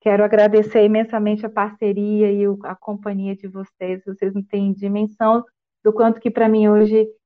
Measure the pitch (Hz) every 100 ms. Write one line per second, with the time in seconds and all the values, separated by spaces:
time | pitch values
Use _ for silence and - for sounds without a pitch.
0 | 220 202 208 214 208 214 214 226 208 214
1 | 226 226 208 214 220 220 208 208 214 196
2 | 208 208 208 202 202 202 202 185 - 208
3 | 208 196 196 196 196 190 196 _ 185 185
4 | 190 196 196 196 202 202 196 190 196 202
5 | 214 214 220 233 240 _ _ _ 214 214
6 | 226 226 240 233 220 220 214 208 214 220
7 | 220 220